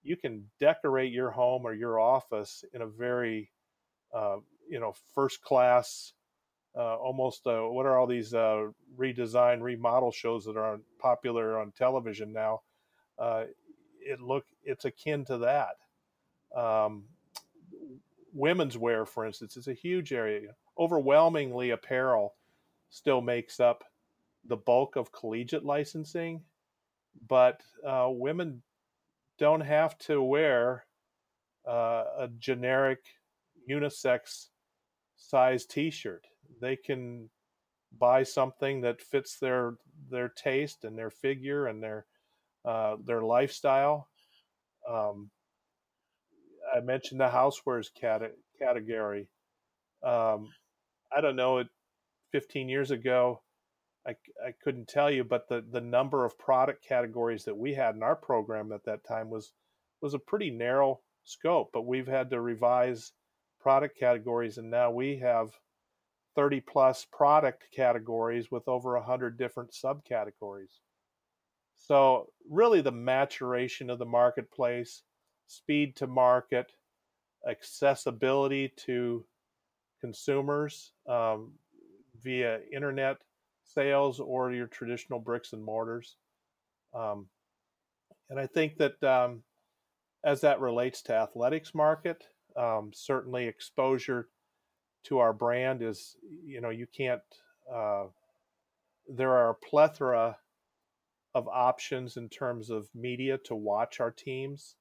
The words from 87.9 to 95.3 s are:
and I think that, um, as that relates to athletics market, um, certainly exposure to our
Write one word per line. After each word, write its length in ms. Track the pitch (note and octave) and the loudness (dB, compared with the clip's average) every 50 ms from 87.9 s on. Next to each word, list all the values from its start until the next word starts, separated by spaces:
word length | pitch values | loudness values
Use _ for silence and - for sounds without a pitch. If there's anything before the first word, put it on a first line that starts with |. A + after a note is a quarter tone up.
| _ _ _ _ - _ _ _ | _ _ _ _ -20 _ _ _
and 100 | C3+ C3+ | -8 -8
I 80 | C#3 | -8
think 300 | C3+ - E3 D#3 D3+ D#3 | -2 0 0 0 0 0
that, 260 | - D#3 C#3 C#3 _ - | 0 0 0 0 _ 2
um, 400 | C3+ C3 B2+ B2 B2 A#2+ A#2 _ _ _ _ _ _ _ _ _ _ _ _ _ _ _ _ - | 4 4 4 2 0 -2 -10 _ _ _ _ _ _ _ _ _ _ _ _ _ _ _ _ 0
as 180 | D3+ C#3+ C#3 | 0 0 4
that 180 | - D3 C#3 - | 4 2 4 4
relates 420 | C3+ B2 A#2 A#2+ B2 C3 - - - | 0 -2 0 0 -2 -2 -6 -8 -6
to 120 | - A#2 | -2 0
athletics 580 | A2 A2+ - - A#2 A#2+ B2+ D#3 D#3+ D#3 - - | 0 0 0 -4 -2 -2 0 -2 -2 -6 -8 -2
market, 500 | D#3 D3+ D3+ D#3+ D#3 - F3 E3 _ - _ _ _ _ _ _ | 2 2 2 2 2 -4 -8 -8 _ -14 _ _ _ _ _ _
um, 360 | - A#2+ A#2 A2 G#2+ G#2+ G#2+ G#2 | -2 -2 0 0 -2 -4 -6 -16
certainly 520 | - - - C#3 B2+ - B2+ B2 B2 B2 | -16 -4 -4 -4 -4 -2 -6 -6 -4 -4
exposure 840 | A#2 - _ - - _ - C3+ C3 C3+ B2+ - - C3 A#2+ A#2 _ _ _ _ _ _ _ _ _ _ _ _ _ _ _ _ | -6 -8 _ -18 -8 _ 0 2 2 2 0 0 -4 -4 -4 -4 _ _ _ _ _ _ _ _ _ _ _ _ _ _ _ _
to 160 | - C#3+ C3 | -2 2 4
our 120 | A#2+ A2+ | 4 4